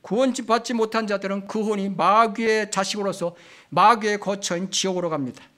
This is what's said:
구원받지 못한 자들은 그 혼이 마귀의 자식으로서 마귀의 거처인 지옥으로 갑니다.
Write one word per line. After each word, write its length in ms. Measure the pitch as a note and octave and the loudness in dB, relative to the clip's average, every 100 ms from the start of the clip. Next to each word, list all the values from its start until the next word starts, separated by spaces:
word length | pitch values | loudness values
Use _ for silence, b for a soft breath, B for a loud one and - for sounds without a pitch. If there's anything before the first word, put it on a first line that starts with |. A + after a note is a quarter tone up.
구원받지 720 | - G#3 C4+ B3 A3 A#3 A#3 | -2 0 2 0 0 -2 0
못한 320 | A#3 A3 A3+ G#3+ | -2 0 -2 -2
자들은 400 | G3+ G3 G3 G3 | -4 -4 -6 -6
그 160 | A3 | -4
혼이 280 | G#3+ G#3 G3 | -2 -2 -4
마귀의 800 | E3+ E3 G#3+ A#3 G3+ A3+ A3 G#3 | 0 4 6 4 2 0 0 0
자식으로서 680 | F#3+ G3 G#3 G3+ E3 E3+ B B B B | -2 -2 -2 -4 -2 -6 B B B B
마귀의 520 | D#3 G#3 A3+ G#3 G#3 | 6 6 6 2 -2
거처인 500 | G3 G3+ - F3 F#3+ | -4 -4 -4 -4 -4
지옥으로 400 | - F#3+ F3+ F3 | -2 -2 -2 -2
갑니다. 320 | D#3 C3 - - | -4 -6 -8 -20